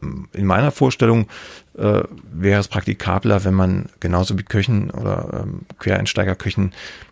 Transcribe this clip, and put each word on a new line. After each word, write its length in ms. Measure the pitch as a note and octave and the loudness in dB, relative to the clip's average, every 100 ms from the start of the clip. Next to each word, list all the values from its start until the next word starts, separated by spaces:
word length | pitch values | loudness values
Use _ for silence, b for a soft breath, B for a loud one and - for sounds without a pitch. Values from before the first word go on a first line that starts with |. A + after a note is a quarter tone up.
| - - - | -6 -10 -10
in 120 | - G2 | -2 2
meiner 240 | F#2 C#3+ | 4 2
Vorstellung, 560 | - C3 - A2+ A#2 G#2+ B B B B - | 2 0 4 4 4 0 B B B B -2
äh, 240 | G#2 G#2 - - - | 0 2 0 -10 -14
wäre 280 | D#2+ G2 G2+ | 0 2 2
es 80 | G2+ | 2
praktikabler, 760 | G2+ G#2+ - F#2 F#2+ A2 G2 | -4 -2 -4 -2 0 2 2
wenn 100 | G2 | 4
man 360 | F#2+ F#2 F#2+ - - | 4 4 2 -4 -6
genauso 400 | F2 F2+ F#2 F#2+ | -2 0 0 -2
wie 40 | |
Köchen 460 | - G#2 G2 G#2 - | -2 0 2 0 0
oder, 540 | - G2+ G2 - - | -6 -4 -4 -6 -8
ähm, 180 | - - - - | -8 -10 -14 -8
Quereinsteigerköchen 960 | G2 G2 G#2 - F#2+ F#2+ G2 G2+ F#2+ B B B B | -2 0 0 -2 -2 -2 -2 0 -2 B B B B